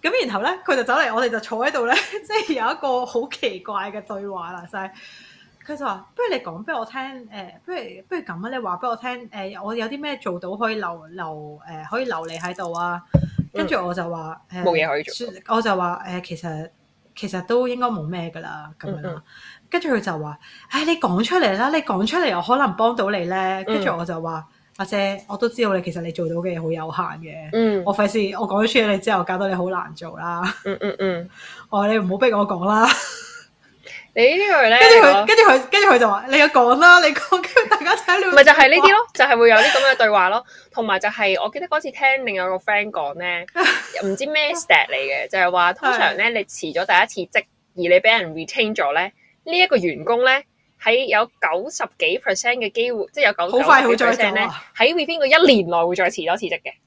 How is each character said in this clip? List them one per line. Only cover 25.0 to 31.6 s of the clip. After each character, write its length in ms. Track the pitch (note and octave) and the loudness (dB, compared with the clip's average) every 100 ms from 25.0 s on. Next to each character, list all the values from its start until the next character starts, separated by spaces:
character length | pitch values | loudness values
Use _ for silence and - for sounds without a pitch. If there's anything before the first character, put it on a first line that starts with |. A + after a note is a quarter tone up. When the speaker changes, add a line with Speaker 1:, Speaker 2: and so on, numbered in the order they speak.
| G3 G3 - | -4 -6 -10
Speaker 1:
我 80 | G3+ | -4
都 120 | A#3+ | -4
知 160 | A#3 | -2
道 80 | A3 | -2
你， 80 | F#3 | 0
其 80 | F3 | -4
實 120 | E3+ | -8
你 80 | E3 | -8
做 160 | D#3+ E3 | -6 -4
到 60 | E3 | -4
嘅 220 | F3+ E3+ | -6 -6
嘢 20 | |
好 100 | E3 | -6
有 220 | E3 D#3+ | -6 -6
限 120 | D#3+ E3+ D#3 | -6 -8 -8
嘅。 260 | D#3+ D#3 D#3 | -16 -18 -6
Speaker 2:
嗯。 280 | G#3+ A3+ G3+ F3+ | 0 0 0 -2
Speaker 1:
我 80 | |
費 120 | G3+ G#3 | 0 0
事， 300 | A3+ G3 G3 | 0 -2 -4
我 100 | G#3 | -4
講 160 | G3 G#3+ | 0 2
咗 40 | |
出 60 | C4 | 2
嚟 180 | G#3+ G3 | 2 0
之 120 | F#3+ | 0
後， 120 | G3 | -2
搞 140 | F3 F#3 | -2 -4
到 100 | G3 | -4
你 60 | |
好 160 | F#3 F3+ | -2 -4
難 240 | F#3 D#3 | -6 -8
做 240 | D#3 E3 E3 | -14 -18 -12
啦。」 240 | E3 E3+ F3+ - G3+ | -10 -6 -6 -8 -10
Speaker 2:
嗯， 100 | G3 | -6
嗯， 140 | G3+ - | -6 -4
嗯。 320 | F#3+ F3 F3+ - - - | -4 -4 -10 -18 -20 -20